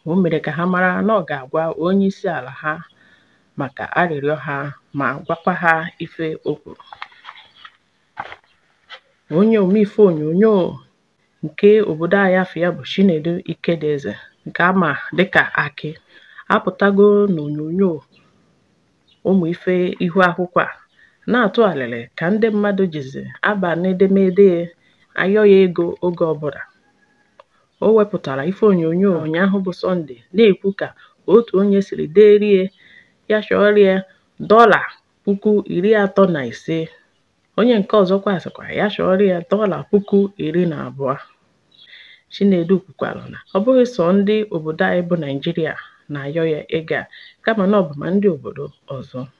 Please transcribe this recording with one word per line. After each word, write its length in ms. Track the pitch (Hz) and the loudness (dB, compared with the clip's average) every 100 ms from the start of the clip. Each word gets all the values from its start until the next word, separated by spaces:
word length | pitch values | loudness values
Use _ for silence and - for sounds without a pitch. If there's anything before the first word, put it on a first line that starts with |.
O 160 | - 180 | -2 0
mere 220 | 175 156 | 2 0
ka 100 | - | -4
ha 120 | 151 175 | -4 -2
mara 240 | 180 185 185 | 0 0 0
na 100 | 190 | 0
ọ 80 | 220 | 0
ga-agwa 380 | 170 143 131 160 165 | -2 -10 -6 -4 -4
onye 320 | 151 165 196 196 | -4 0 0 0
isi 200 | 196 190 | -2 -6
ala 220 | 156 127 | -8 -10
ha 220 | 135 156 156 165 _ _ _ _ _ _ - | -10 -8 -8 -12 _ _ _ _ _ _ -10
maka 260 | 143 - 107 | -10 -8 -6
arịrịọ 480 | - 175 147 143 151 | -2 -2 -2 -4 -6
ha, 200 | 151 143 143 - _ | -6 -10 -10 -14 _
ma 160 | 143 131 | -6 -6
gwakwa 380 | 139 - 165 - | -6 -8 -4 -4
ha 180 | 175 170 160 165 | -2 0 0 -4
ife 320 | _ 165 - 160 156 | _ -16 -8 -8 -8
o 140 | - | -8
kwuru. 280 | 151 - - - - - _ - - - _ - _ _ _ _ - - - _ _ _ _ _ - _ _ _ | -8 -10 -20 -20 -20 -20 _ -20 -20 -20 _ -20 _ _ _ _ -18 -18 -18 _ _ _ _ _ -20 _ _ _
Onye 280 | 151 214 220 | 2 4 4
omeife 420 | 185 208 202 - | 4 2 2 4
onyonyo 520 | 202 156 151 170 220 208 170 135 _ _ _ _ _ _ | 4 4 -2 2 4 4 0 -6 _ _ _ _ _ _
nke 280 | 156 - 202 214 | -14 2 4 4
obodo 340 | 202 156 170 196 | 2 -4 0 2
anyị 180 | 196 185 | 2 2
afọ 200 | 185 - | -2 -2
ya 80 | 175 | -4
bụ 120 | 165 | -4
Chinedu 480 | 127 - 196 160 156 175 | -8 2 2 2 -2 -6
Ikedeze, 720 | - 165 - 170 151 147 135 101 - _ | -8 -8 -4 -2 -2 -4 -6 -12 -18 _
nke 180 | - - | -16 -2
a 100 | 175 | 0
ma 180 | 190 165 139 - | 2 0 -4 -6
dịka 300 | 156 190 160 139 | -2 0 2 0
Aki, 380 | - 147 - 151 160 _ - _ - | -4 -6 -8 -14 -14 _ -20 _ -20
apụtago 600 | - 208 214 185 202 196 208 202 202 | -2 -2 -2 -2 0 4 4 6 2
n'onyonyo 680 | 170 147 151 156 175 196 151 _ _ _ _ _ _ _ _ _ _ _ _ | 0 -4 -6 -4 0 0 -2 _ _ _ _ _ _ _ _ _ _ _ _
ụmụ 200 | - 190 165 | 0 0 0
ife 280 | 175 - 180 180 - | -4 -2 -2 -2 -2
ihu 200 | 185 170 | -4 2
akwụkwọ 400 | 180 170 180 - | 0 0 -2 -2
a, 100 | 156 - _ _ _ _ - | -2 -8 _ _ _ _ -4
na-atụ 340 | 240 233 - | 0 0 2
alịlị 380 | 226 143 120 120 120 | 0 0 -6 -8 -12
ka 100 | - 165 | -6 -2
ndị 200 | 214 226 | 0 0
mmadụ 360 | 214 208 196 190 | 0 -2 0 -2
jizi 360 | 156 131 139 131 - | -4 -10 -12 -14 -6
aba 300 | - 208 180 | -4 -2 -2
n'edemede 760 | 165 180 185 190 196 190 180 202 | -2 -2 0 2 4 2 6 4
ya, 160 | 170 170 _ _ _ _ - | 4 -4 _ _ _ _ -4
ayọ 260 | 180 208 | 0 4
ya 140 | 208 190 | 6 6
ego 280 | 190 170 170 - | 6 2 -4 -2
oge 220 | 180 170 | -4 -2
ọbụla. 360 | 165 151 185 - - _ _ _ _ _ _ _ _ _ _ _ | -2 -2 -6 -10 -18 _ _ _ _ _ _ _ _ _ _ _
O 40 | 196 | 2
wepụtara 500 | 220 208 180 - 135 | 2 2 -4 -6 -6
ife 200 | 143 190 | -6 0
onyonyo 460 | 220 185 160 170 196 170 | 2 2 0 0 2 0
ụnyaahụ 400 | 156 165 196 196 | -2 0 0 0
bụ 100 | 185 | -4
Sọnde, 440 | 175 180 180 147 120 _ | -4 -4 -4 -6 -14 _
na-ekwu 360 | 185 226 185 196 | 2 2 2 -2
ka 160 | 196 143 - _ _ - | -6 -10 -12 _ _ 2
otu 240 | 202 233 185 | 2 4 0
onye 220 | 202 196 | 2 2
siri 240 | 196 - 151 | 0 -6 -2
derie 560 | 165 208 208 208 190 190 _ _ _ _ _ _ | 6 6 6 4 2 0 _ _ _ _ _ _
ya 80 | 214 | -4
chọrọ 380 | 202 190 202 208 | -2 2 4 6
ya 160 | 196 185 190 _ _ _ | 4 2 -4 _ _ _
dọla 400 | - 214 226 - - - _ _ - | 2 6 6 4 0 -16 _ _ -4
puku 240 | 202 214 208 | -2 0 0
iri 260 | 196 170 196 | 0 -2 2
atọ 300 | 220 202 196 190 | 2 2 2 2
na 140 | 160 | 2
ise. 360 | 123 120 - 165 160 _ _ _ _ _ _ - | -6 -10 -6 -6 -6 _ _ _ _ _ _ 0
Onye 160 | 233 226 | 2 2
nke 180 | 196 214 | 2 2
ọzọkwa 360 | 180 196 196 180 | 2 0 -2 -4
sịkwa 240 | - - - | -6 -16 -10
ya 140 | 156 202 | -4 -4
chọrọ 360 | 196 175 185 | -2 0 2
ya 140 | 202 180 | 2 0
dọla 360 | 170 202 214 151 | -2 -2 -2 -4
puku 360 | 143 208 202 202 196 | -2 -4 0 0 0
iri 280 | _ 156 170 | _ -4 -2
na 120 | 175 143 | -2 -4
abụọ. 320 | 131 131 135 139 - _ _ _ _ _ _ - - - _ | -10 -8 -6 -6 -12 _ _ _ _ _ _ -20 -20 -20 _
Chinedu 480 | - 202 185 165 190 | -2 2 2 2 -2
kwukwara 460 | - - - - 123 | -2 -10 -8 -8 -14
na 120 | - | -18
ọ 140 | - 196 | -6 -2
bụghị 240 | 220 262 240 | 2 4 2
sọ 180 | - 170 | 2 2
ndị 260 | 196 202 214 214 | 2 2 0 -2
obodo 340 | 165 156 160 | -6 -6 -2
anyị 180 | 185 180 | -2 0
bụ 120 | 175 175 | -2 -4
Naịjirịa 580 | 143 139 151 170 156 - - _ _ | -4 -6 -4 -4 -4 -6 -16 _ _
na-ayọ 360 | 143 139 160 | -10 -6 -4
ya 160 | 165 151 - | -2 -4 -4
ego 300 | 165 160 139 | -8 -4 -6
a, 80 | - - - _ | -6 -18 -20 _
kama 240 | - 220 190 | -4 0 2
na 100 | 208 | 2
ọ 40 | |
bụ 100 | 175 143 | 0 -4
ma 100 | 156 | -4
ndị 180 | 196 202 | 0 0
obodo 360 | 151 123 - 143 _ | -2 -10 -12 -14 _
ọzọ. 360 | _ 139 - 127 135 _ | _ -16 -12 -14 -14 _